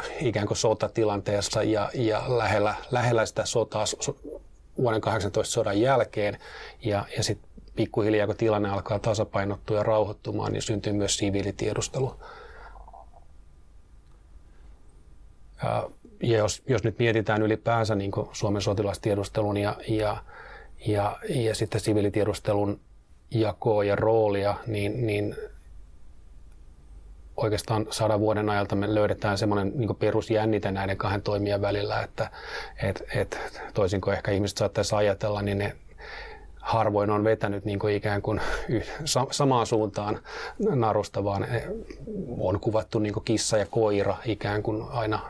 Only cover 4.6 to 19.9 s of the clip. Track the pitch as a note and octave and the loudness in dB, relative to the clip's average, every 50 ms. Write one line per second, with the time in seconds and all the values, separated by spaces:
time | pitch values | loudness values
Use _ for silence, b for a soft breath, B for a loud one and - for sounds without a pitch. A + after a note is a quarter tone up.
4.6 | - - - - C3+ A#2+ A2 A2 - A2 G2+ A2 F#2 G2+ - A2+ G#2+ - - B2 | -20 -10 -4 0 2 2 2 2 2 2 2 2 0 0 0 0 0 0 2 0
5.6 | A2 G#2 G2+ G2+ A2+ C3 C#3 B2 A2 - - G#2+ G#2 G#2 G2+ - B B B B | 2 2 4 4 4 6 6 4 2 2 0 -2 0 0 -2 -4 B B B B
6.6 | B B B B - A2+ G#2 G2+ G#2 - - - G#2+ - G#2+ - - - - - | B B B B -2 0 0 0 -2 -2 -4 -2 -2 -2 -2 -4 -6 -16 -20 -20
7.6 | - - - - A2+ G2+ - - G#2+ G#2+ G#2+ G#2+ G#2 G2+ G#2 - A2+ A2+ G#2+ G#2 | -18 -8 -2 -2 -2 0 0 2 2 4 4 4 4 2 2 2 4 4 4 4
8.6 | G#2 G2+ G2+ G2 F2+ - G#2+ G2+ - A#2+ G#2+ G#2+ G#2+ - - G#2 G2 G2 G2+ F#2+ | 2 0 -2 -2 -2 -2 -2 0 0 0 2 2 0 0 0 -2 0 0 -2 -4
9.6 | - - G#2+ G#2 G#2 A2+ A2 G#2+ G#2+ G2 G#2+ - - A2 G#2+ G#2 G#2 G#2 G#2 G#2 | -4 -2 0 0 2 4 4 4 2 2 -2 -6 -8 -6 -4 -2 -2 -2 -2 -2
10.6 | G2+ - A2+ G2+ - G#2 G#2 G#2 G2+ G2 - - - G2+ F#2+ G2+ G2 G2+ F#2+ - | -2 -2 -2 -2 0 0 0 0 2 0 0 0 0 0 0 0 -2 -2 -4 -4
11.6 | A#2 G#2+ G#2 - A2 - - - C3 B2+ - - B B B B B B B B | -4 -2 -2 -2 -4 -4 -2 -2 -2 -4 -4 -8 B B B B B B B B
12.6 | B B B B B B B - - - - - - - - - - - - - | B B B B B B B -20 -20 -20 -20 -20 -20 -20 -20 -20 -20 -20 -20 -20
13.6 | - - - - - - - - - - - - - - - - - - - - | -20 -20 -20 -20 -20 -20 -20 -20 -20 -20 -20 -20 -20 -20 -20 -20 -20 -20 -20 -20
14.6 | - - - - - - - - - - - - - - - - - - - - | -20 -20 -20 -20 -20 -20 -20 -20 -20 -20 -20 -20 -20 -20 -20 -20 -20 -20 -10 -6
15.6 | - A#2+ A2+ A2+ - - - - - - - - - B2 A2+ A2 G#2 G#2 - - | -2 -2 -2 -2 -4 -6 -10 -16 -20 -20 -12 -4 2 4 4 4 4 2 0 -2
16.6 | - - C3 G#2+ - A2+ G2 - A#2+ A#2 A2 A2+ G#2 - A2 G#2+ A2 G#2+ A2 G#2+ | -2 0 0 2 2 0 0 2 2 4 4 4 2 2 2 2 4 2 2 2
17.6 | - - A#2 A#2 A2+ G#2+ A2 G2+ G2 G2 G2 G#2 G#2+ - - - - A2 G2+ G#2 | 2 2 2 2 2 2 0 0 -2 -2 -2 -4 -4 -6 -4 -4 -2 0 0 0
18.6 | F#2+ G#2+ G2+ F#2+ G#2+ G2 F#2+ - - A2 G2+ G2+ G2+ - - - G#2+ G#2 G2+ G2+ | 0 0 0 0 0 0 -2 -2 0 0 0 0 -2 -2 -2 -2 0 0 2 0
19.6 | G2+ G#2 A2 - - - | 0 0 -2 -4 -4 -2